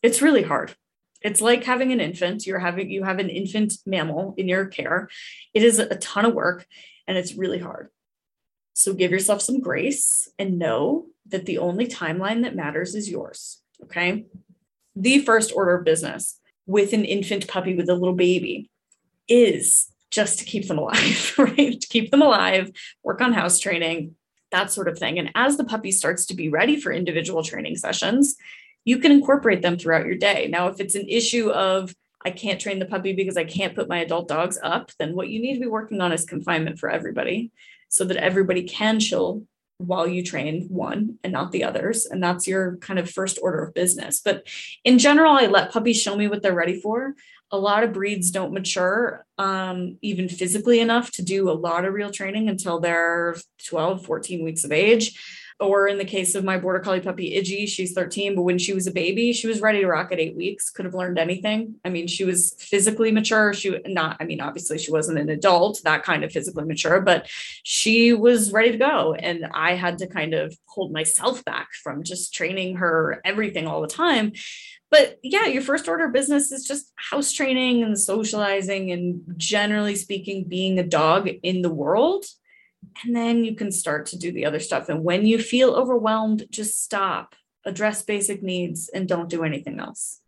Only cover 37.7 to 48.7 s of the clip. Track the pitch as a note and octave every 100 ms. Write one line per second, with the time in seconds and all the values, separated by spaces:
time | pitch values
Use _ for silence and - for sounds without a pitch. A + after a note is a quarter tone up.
37.7 | - _ - F#3 F3 E3 F#3 F#3+ F3+ F3+
38.7 | - G#3+ A3 G#3+ F3+ F3+ G#3+ - _ _
39.7 | _ F3+ F3+ E3+ F3+ F3 D3 D3+ D#3+ -
40.7 | F#3 - - G#3+ - F#3 F#3 F3 F#3 -
41.7 | - G3+ A3+ - F#3+ F3 F3+ F#3+ F#3+ F#3
42.7 | F3+ - F#3 F3 - F#3+ - F#3 F3 E3
43.7 | E3+ F3+ - - - G#3 - - - -
44.7 | - B3 B3+ C#4+ D4 D#4+ C#4 A3+ F#3+ -
45.7 | A#3 A3+ A3 G#3 G3+ G#3 G3+ G3 F3 E3+
46.7 | F3+ G#3 A3+ C4+ C#4+ - - _ G3 G3+
47.7 | G#3 A3+ F#3+ G3 G3+ F3+ F#3+ F#3 G3 F#3+